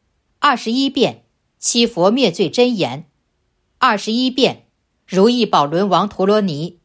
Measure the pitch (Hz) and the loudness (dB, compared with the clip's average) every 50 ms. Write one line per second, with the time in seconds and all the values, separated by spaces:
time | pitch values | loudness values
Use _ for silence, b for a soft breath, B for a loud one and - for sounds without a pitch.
0 | _ _ _ _ _ _ _ _ - 294 254 233 - 226 233 269 269 269 269 277 | _ _ _ _ _ _ _ _ 0 0 0 0 -2 -4 -2 -2 -2 -2 0 0
1 | 220 127 113 - _ _ _ _ _ _ _ _ - - - 240 233 226 - 165 | -2 -2 -2 -6 _ _ _ _ _ _ _ _ -6 -2 0 2 0 0 0 2
2 | 175 202 226 277 262 185 165 - 190 147 - 247 247 247 240 190 147 120 127 151 | 2 2 2 2 0 0 0 -2 -2 -2 0 0 0 0 0 -2 -4 -6 -6 -10
3 | - _ _ _ _ _ _ _ _ _ _ _ _ _ _ _ 262 254 214 202 | -14 _ _ _ _ _ _ _ _ _ _ _ _ _ _ _ 0 0 0 -2
4 | - 220 220 247 254 254 254 277 247 165 120 - _ _ _ _ _ _ _ _ | -4 -4 -4 -2 -2 -2 0 0 0 0 0 -4 _ _ _ _ _ _ _ _
5 | _ - 180 185 196 240 247 247 220 - - 160 143 147 160 175 202 196 175 165 | _ -4 0 2 2 4 2 2 0 0 2 0 0 0 0 -2 0 2 0 0
6 | 196 208 - - 190 196 214 214 202 185 143 143 165 175 - _ | 0 -2 -2 -2 0 2 2 2 0 -2 -4 -6 -8 -10 -12 _